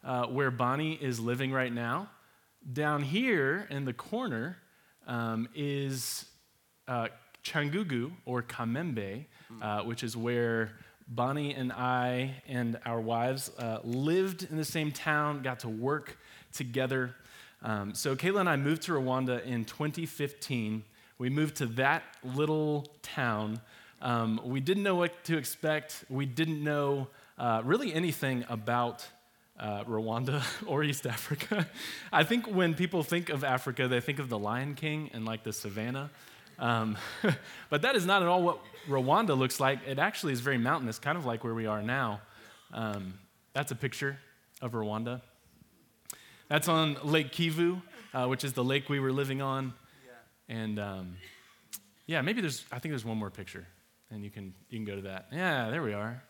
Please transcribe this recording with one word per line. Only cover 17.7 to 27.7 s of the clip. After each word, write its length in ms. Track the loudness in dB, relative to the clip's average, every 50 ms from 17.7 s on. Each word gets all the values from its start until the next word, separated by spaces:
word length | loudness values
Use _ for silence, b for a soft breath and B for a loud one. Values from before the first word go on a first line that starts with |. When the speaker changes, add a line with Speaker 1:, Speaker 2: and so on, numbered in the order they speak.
| -2 -2 -2 -4 -4
Speaker 1:
so 200 | -2 -2 -2 0
Kayla 260 | 2 2 2 2 4
and 80 | 4 4
I 60 | 4
moved 260 | 4 4 2 2 0
to 100 | 0 0
Rwanda 520 | 0 2 2 2 2 2 2 0 0 -2 -2
in 200 | -2 -2 -2 -2
twenty 420 | -4 -4 -4 -4 -2 -2 -4 -6
fifteen. 760 | -6 -4 -4 -4 -4 -4 -10 -6 -2 -2 0 0 -2 -2 -4 -6 B B B B B B B
We 100 | -2 0
moved 280 | 2 2 2 2 0
to 100 | -2 -4
that 380 | -2 0 2 4 4 4 2 -2 -8 -20 -12
little 640 | -10 -4 0 0 2 2 2 2 2 2 0 0 -2 -6 -16 -16
town. 580 | -14 -8 -4 0 0 2 2 0 0 -2 -4 -6 -8 B B B B B B B
Um, 400 | -2 0 2 2 2 2 0 -2 -2
we 160 | -2 -2 0
didn't 240 | 0 2 2 2 2
know 100 | 2 4
what 300 | 4 2 2 0 -6 -2
to 120 | 0 0
expect. 680 | 0 0 -2 -6 -2 0 2 2 2 -2 -6 -14 -14 -10 -6
We 180 | -2 -2 -2
didn't 360 | 0 0 0 2 2 2 0
know, 460 | 0 2 2 4 4 2 2 2 0 -4 B B B B B
uh, 260 | -2 2 2 4 4 4
really 280 | 4